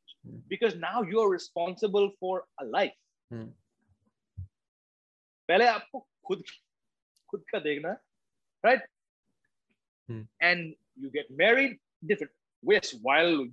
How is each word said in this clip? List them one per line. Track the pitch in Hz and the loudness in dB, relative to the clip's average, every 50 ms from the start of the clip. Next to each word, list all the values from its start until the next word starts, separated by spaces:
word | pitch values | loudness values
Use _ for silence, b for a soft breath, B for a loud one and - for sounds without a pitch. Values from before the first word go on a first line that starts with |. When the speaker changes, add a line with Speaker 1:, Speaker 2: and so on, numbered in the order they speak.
| _ _ - _ - | _ _ -20 _ -20
Speaker 1:
Hmm. | - - - - - | -20 -18 -18 -12 -10
Speaker 2:
because | 190 202 233 220 180 | -6 0 0 0 0
now | 175 170 151 196 247 220 | -2 -6 -6 -4 -4 -4
you | 160 202 226 | -2 0 2
are | 220 196 | 2 2
responsible | 185 170 - - - 175 170 185 180 - 220 208 190 208 202 196 202 - | 2 0 -4 -8 -6 -6 -4 -4 -4 -4 -4 0 2 2 0 0 -2 -4
for | 185 185 185 180 - _ _ - | -6 -6 -4 -6 -8 _ _ -14
a | 139 | -10
life. | 110 - 180 202 - - _ _ _ _ _ _ - | -6 -2 -2 -2 -2 -4 _ _ _ _ _ _ -16
Speaker 1:
Hmm. | 120 113 110 120 - _ _ _ _ _ _ _ _ _ _ _ _ _ _ _ _ - - - _ _ _ _ _ _ _ _ _ _ _ _ _ _ _ _ _ _ _ - | -14 -14 -14 -14 -16 _ _ _ _ _ _ _ _ _ _ _ _ _ _ _ _ -16 -16 -16 _ _ _ _ _ _ _ _ _ _ _ _ _ _ _ _ _ _ _ 2
Speaker 2:
पहले | 170 196 240 240 | 4 4 6 4
आपको | 220 208 - - - 262 - _ _ _ - - | 4 2 -2 -10 -14 -16 -16 _ _ _ -8 -6
खुद, | 190 - - - - - _ _ _ _ _ _ _ _ _ _ _ _ _ _ | -6 -6 -8 -12 -20 -20 _ _ _ _ _ _ _ _ _ _ _ _ _ _
खुद | - 196 - - - | -10 -10 -8 -6 -6
का | 202 | -4
देखना | 156 151 147 143 151 170 | -2 -2 -2 -2 -4 -6
है, | - - _ _ _ _ _ _ _ _ _ _ _ _ - | -8 -8 _ _ _ _ _ _ _ _ _ _ _ _ 4
right? | 226 262 240 - - _ _ _ _ _ _ _ _ _ _ _ _ _ _ _ _ _ _ _ _ _ _ _ - | 4 4 4 2 -4 _ _ _ _ _ _ _ _ _ _ _ _ _ _ _ _ _ _ _ _ _ _ _ -12
Speaker 1:
Hmm. | 117 110 107 110 _ - | -12 -12 -12 -12 _ 0
Speaker 2:
And | 165 175 180 175 170 160 156 _ _ _ _ | 0 2 2 0 -2 -8 -12 _ _ _ _
you | 131 135 135 | -14 -12 -8
get | 127 147 143 - | -8 -8 -8 -6
married, | 131 143 175 220 233 262 277 262 220 - _ _ _ _ - | -2 2 4 6 6 4 4 0 -2 -8 _ _ _ _ -2
different. | 156 202 - 147 - _ _ _ _ _ _ - | -2 -2 -2 -2 -10 _ _ _ _ _ _ 2
Yes, | 156 208 208 - - - 113 | 2 2 2 2 -2 -10 -6
while | 107 131 139 156 170 175 165 143 131 120 | -2 2 2 4 4 4 2 0 -2 -4